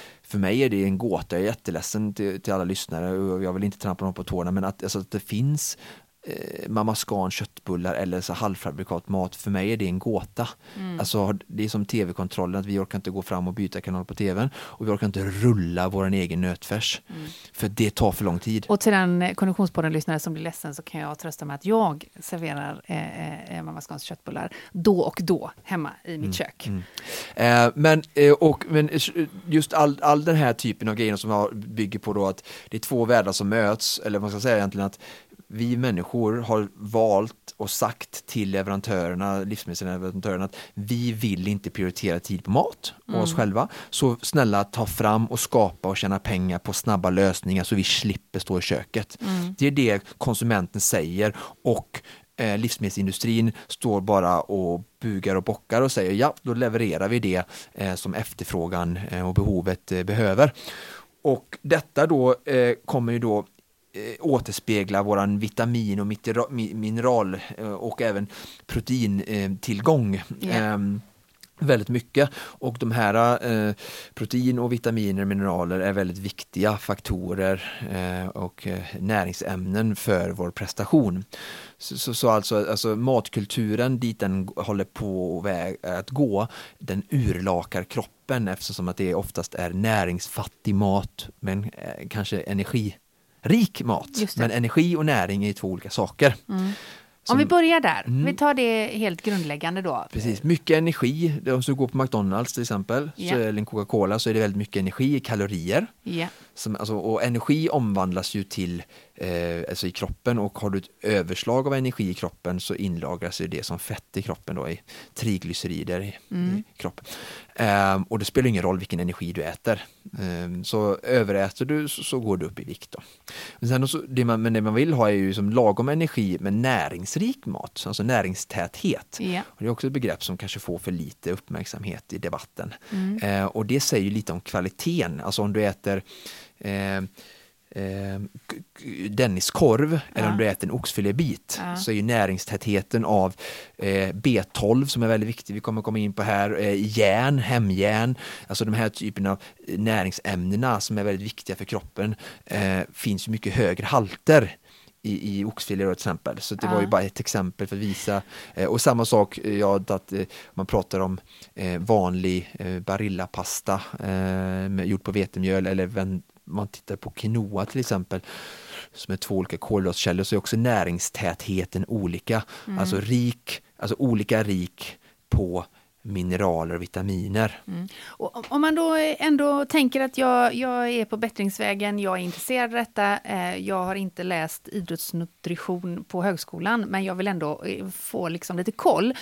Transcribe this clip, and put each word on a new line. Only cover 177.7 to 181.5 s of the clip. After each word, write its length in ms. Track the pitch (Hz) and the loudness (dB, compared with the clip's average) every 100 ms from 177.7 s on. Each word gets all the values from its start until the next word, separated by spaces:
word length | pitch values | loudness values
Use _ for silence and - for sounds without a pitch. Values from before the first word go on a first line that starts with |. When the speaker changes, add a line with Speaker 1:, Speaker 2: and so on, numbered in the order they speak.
| 175 190 - | -8 -8 -12
Speaker 2:
Och 320 | - - - 240 | -18 -8 -8 -8
om, 60 | - | -4
om 120 | 285 | 0
man 140 | 311 | 2
då 220 | 311 330 320 311 302 | 2 2 2 0 0
ändå 460 | 311 285 285 277 | 2 4 4 2
tänker 360 | 277 311 254 269 | 2 4 4 2
att 180 | 269 262 | -2 0
jag, 360 | 262 247 240 | 4 6 4
jag 360 | 233 254 247 240 | 2 -2 0 0
är 140 | 240 | 0
på 120 | 214 214 | -2 -2
bättringsvägen, 800 | 226 - 196 | -4 -2 -4